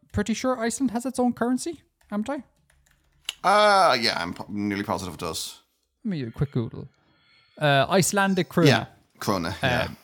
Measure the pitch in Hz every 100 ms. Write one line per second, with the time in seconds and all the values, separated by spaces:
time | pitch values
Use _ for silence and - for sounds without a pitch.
0 | _ - 208 214 262 254 233 - 262 226
1 | 262 247 247 240 240 254 339 311 _ _
2 | - 208 214 285 - _ _ _ _ _
3 | _ _ - - 175 208 208 196 165 127
4 | 113 - 85 - 101 101 104 98 107 90
5 | 90 78 85 80 - - _ _ _ _
6 | 226 165 117 - 147 123 113 - - _
7 | _ _ _ _ _ - 151 139 - 196
8 | - 202 196 190 - - 156 104 - _
9 | _ - - 95 82 - 135 123 92 -